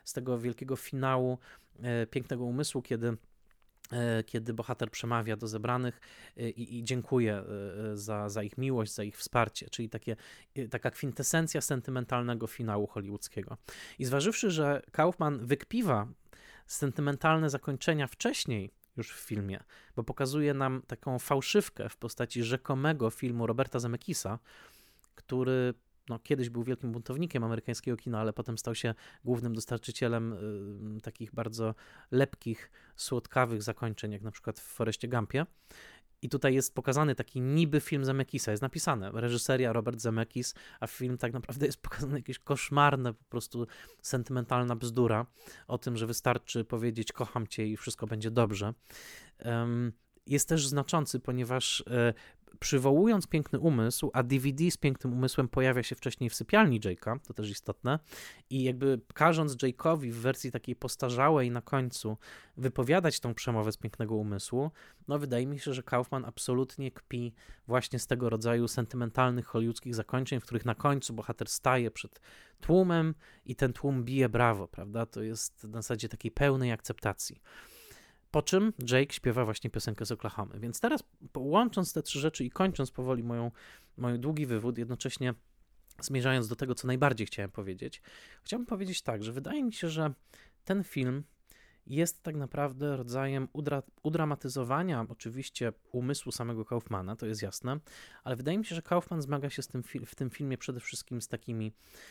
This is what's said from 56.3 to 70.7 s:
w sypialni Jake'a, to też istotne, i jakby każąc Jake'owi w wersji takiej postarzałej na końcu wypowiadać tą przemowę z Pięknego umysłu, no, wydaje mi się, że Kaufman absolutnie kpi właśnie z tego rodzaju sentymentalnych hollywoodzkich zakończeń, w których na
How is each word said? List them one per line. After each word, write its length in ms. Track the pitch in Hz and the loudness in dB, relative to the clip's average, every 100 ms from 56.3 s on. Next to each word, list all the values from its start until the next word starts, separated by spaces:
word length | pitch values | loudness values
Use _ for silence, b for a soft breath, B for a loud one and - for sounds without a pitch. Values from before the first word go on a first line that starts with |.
w 40 | |
sypialni 460 | - - 208 202 117 | -2 4 6 8 6
Jake'a, 400 | 101 90 107 127 | 2 -2 -4 -4
to 140 | - | -6
też 160 | - 107 | -6 -6
istotne, 480 | 98 - - 123 151 B B B B B | -6 -6 -4 0 0 B B B B B
i 120 | 131 | 0
jakby 380 | 127 127 139 123 - | 0 2 2 2 0
każąc 420 | - 156 160 151 127 | 4 6 6 2 2
Jake'owi 540 | 131 - 165 160 127 | 0 2 2 2 0
w 60 | 117 | 0
wersji 360 | 123 135 131 | 0 0 -2
takiej 240 | 120 - 123 | -6 -6 -6
postarzałej 720 | 127 - 127 123 143 151 123 | -6 -2 -2 4 6 6 4
na 120 | 120 | 0
końcu 540 | - 139 127 - 110 110 B B B B | 0 0 0 -2 -6 -6 B B B B
wypowiadać 640 | 127 - 123 175 170 - | -2 2 4 4 4 0
tą 140 | 123 | -2
przemowę 380 | 113 - 113 107 | -4 0 2 2
z 40 | - | -2
Pięknego 380 | 110 - 110 | -6 -4 -2
umysłu, 560 | 110 107 98 - 123 151 B B B B | 0 0 -4 -2 -2 -2 B B B B
no, 100 | 143 | -2
wydaje 280 | 143 120 131 | 0 0 0
mi 120 | 143 | -2
się, 160 | 151 | -4
że 80 | 127 | -4
Kaufman 420 | - 123 127 135 | 0 0 0 -2
absolutnie 640 | 120 - - 127 127 - 131 | -6 -6 0 2 0 -4 -8
kpi 420 | - - 120 120 - B B B | -8 -10 -6 -6 -8 B B B
właśnie 320 | 123 - 123 | 0 2 -4
z 80 | - | 0
tego 240 | 127 120 | 0 2
rodzaju 380 | 110 117 117 120 | 2 2 2 2
sentymentalnych 760 | - 113 127 117 131 127 123 - | 0 -2 -2 -2 4 4 2 0
hollywoodzkich 480 | 117 117 113 123 | 0 0 -2 -4
zakończeń, 460 | 113 - 127 131 127 | -4 -2 -2 0 -2
w 40 | |
których 200 | - 120 | -2 -2
na 100 | 120 | 0